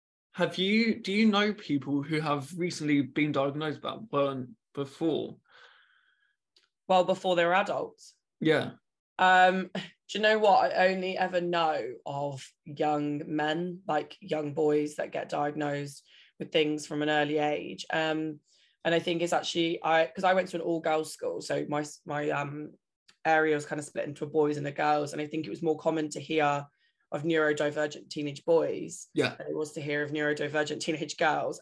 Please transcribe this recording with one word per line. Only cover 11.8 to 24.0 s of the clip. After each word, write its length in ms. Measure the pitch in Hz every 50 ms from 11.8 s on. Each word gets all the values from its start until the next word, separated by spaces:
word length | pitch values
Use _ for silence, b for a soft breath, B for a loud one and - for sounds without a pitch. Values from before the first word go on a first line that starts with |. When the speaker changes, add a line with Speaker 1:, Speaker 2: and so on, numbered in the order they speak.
| 110 127 120 - -
Speaker 2:
of 400 | - 143 139 143 143 139 131 - - _ _ _
young 580 | 156 147 143 156 151 151 147 147 147 147 147 160 180 156
men, 480 | 156 151 151 156 165 175 180 175 185 -
like, 300 | - 156 151 147 - - -
young 340 | - 185 156 156 151 147 139
boys 420 | 156 156 151 151 151 147 147 -
that 140 | - 151 - -
get 160 | 151 - -
diagnosed 760 | 156 147 147 147 147 151 151 147 143 143 143 139 139 - b b b b b b b
with 140 | - 156 -
things 340 | - 165 156 151 151 151 147
from 160 | - 156 147
an 80 | 151 151
early 280 | 151 151 147 147 151
age. 480 | 151 147 151 151 147 - - 170 - - -
Um, 480 | - 160 156 160 156 156 156 156 151 147 b b b b b b b b -
and 100 | 165 170
I 60 | 165
think 220 | 165 180 170 170
it's 120 | 170 170 175
actually, 460 | 151 - - - 170 165 165 170 - -
I, 240 | 156 160 160 165
'cause 180 | 170 - - 185
I 80 | 185 190
went 160 | 190 180 185
to 80 | -
an 40 | 170
all-girls 520 | 165 175 170 160 160 160 156 156 156 156 -
school, 280 | - - - 170 -
so 240 | - - 143 147 147 156
my, 160 | 147 147 151 147 - - -
my, 240 | - 147 147 147 151
um, 420 | 147 143 143 143 143 151 151 156 - _ _ _ _ _ _ _ _ _ -
area 300 | 160 160 156 156 156 151
was 100 | 147 147
kind 140 | - 160 147
of 60 | 147
split 200 | - - 147